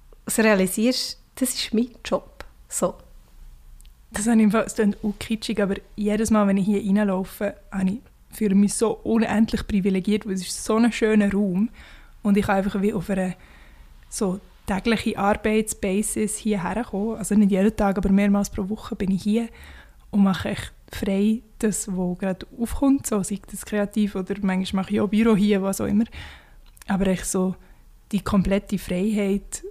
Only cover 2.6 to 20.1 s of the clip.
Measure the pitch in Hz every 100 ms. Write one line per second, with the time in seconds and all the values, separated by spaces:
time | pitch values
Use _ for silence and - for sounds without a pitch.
2.6 | - - 185 - - - - - - -
3.6 | - - - - - 214 220 220 214 220
4.6 | - - 208 - 214 - - 220 - 214
5.6 | 190 196 - - 208 208 220 220 202 196
6.6 | 190 202 202 202 208 185 185 - 202 -
7.6 | - 196 185 226 - _ - - 208 196
8.6 | 202 - 220 - 208 226 220 214 226 220
9.6 | - 208 196 190 185 208 208 190 175 -
10.6 | - 220 240 - 220 220 202 190 202 180
11.6 | 226 - - - - - 208 202 202 196
12.6 | 190 202 202 226 170 185 185 - - -
13.6 | - - - - - - 190 190 - -
14.6 | - 190 233 214 226 - 196 214 220 220
15.6 | 220 - 196 196 214 220 214 - 214 202
16.6 | 185 202 247 190 220 226 190 208 196 190
17.6 | 208 214 202 196 196 196 202 202 208 -
18.6 | 190 220 - 220 190 190 208 220 233 -
19.6 | - - - - -